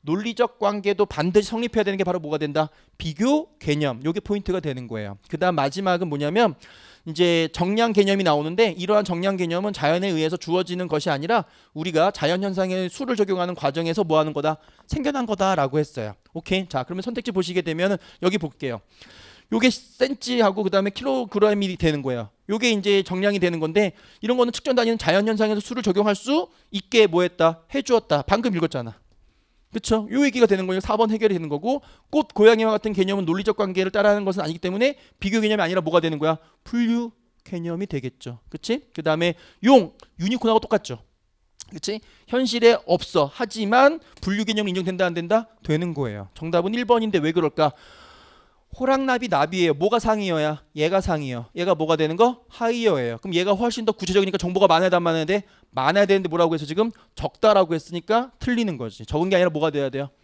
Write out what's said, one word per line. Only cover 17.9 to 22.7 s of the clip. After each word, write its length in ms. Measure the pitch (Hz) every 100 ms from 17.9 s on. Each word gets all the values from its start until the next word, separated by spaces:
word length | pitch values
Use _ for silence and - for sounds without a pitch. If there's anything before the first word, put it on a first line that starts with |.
| 196 - -
여기 160 | 180 196
볼게요. 420 | 151 _ 135 113 _ _ - - - - _
요게 200 | 220 247
센치하고 920 | - - - 262 269 240 247 208 196
그 60 | 190
다음에 220 | 196 202
킬로그램이 840 | 202 262 262 226 208 214 208 196 180
되는 260 | 165 151
거예요. 260 | 135 123 104 _ -
요게 200 | 214 240